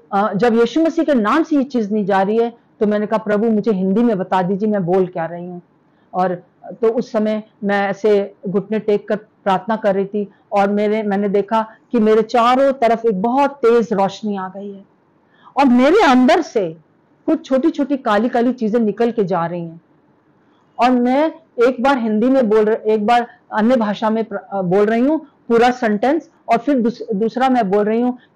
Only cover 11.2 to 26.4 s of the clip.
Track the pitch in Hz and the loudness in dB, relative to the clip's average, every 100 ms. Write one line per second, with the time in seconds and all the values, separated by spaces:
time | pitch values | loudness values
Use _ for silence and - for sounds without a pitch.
11.2 | 208 202 196 220 220 - _ 240 214 220 | -2 -2 0 -2 -4 -10 _ 0 2 2
12.2 | 220 247 226 254 277 269 233 226 233 185 | 2 0 2 2 2 2 0 0 -2 -2
13.2 | 233 262 277 277 226 233 220 202 190 - | -2 0 0 0 2 2 0 -2 -2 -4
14.2 | 214 202 185 196 202 196 202 _ _ _ | -8 -8 -8 -12 -14 -16 -20 _ _ _
15.2 | _ _ - - 277 247 262 392 359 254 | _ _ -8 2 4 4 4 4 6 6
16.2 | 254 359 302 226 175 160 _ _ _ _ | 4 2 2 -4 -4 -8 _ _ _ _
17.2 | - 311 - 262 311 - 277 277 240 208 | -4 -4 0 0 0 0 -2 -2 0 0
18.2 | 240 240 240 254 220 226 214 202 233 226 | 0 0 0 -2 -2 0 -2 0 -2 0
19.2 | 190 180 165 175 170 165 _ _ _ _ | -2 -2 -4 -6 -10 -14 _ _ _ _
20.2 | _ _ _ _ _ - 240 247 240 262 | _ _ _ _ _ -2 2 2 2 2
21.2 | 320 311 _ - 240 254 262 277 226 214 | 0 -4 _ 0 0 2 0 0 0 0
22.2 | 247 269 220 220 214 220 214 220 208 240 | 2 2 4 2 2 0 0 0 2 2
23.2 | 233 - - 214 220 254 214 190 220 220 | 0 -10 -8 0 2 2 0 -2 -2 -2
24.2 | 220 202 - 196 180 190 208 226 262 311 | -4 -8 -8 -6 0 2 2 2 0 -2
25.2 | - _ - 233 247 247 226 208 240 320 | -6 _ 0 2 2 0 -2 0 0 -2
26.2 | - _ | -4 _